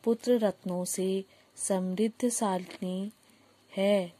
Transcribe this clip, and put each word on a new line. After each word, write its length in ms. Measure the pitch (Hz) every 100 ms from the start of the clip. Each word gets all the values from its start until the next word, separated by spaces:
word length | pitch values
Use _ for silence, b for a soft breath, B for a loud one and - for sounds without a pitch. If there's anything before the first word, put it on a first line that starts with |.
पुत्र 360 | - 233 247 247
रत्नों 460 | 214 - 185 180 180
से 380 | - 185 190 190 b b -
समृद्धशालिनी 1500 | - 190 185 185 220 - 247 226 214 185 180 - 185 185 202 - b b b _ _
है। 420 | - 196 202 175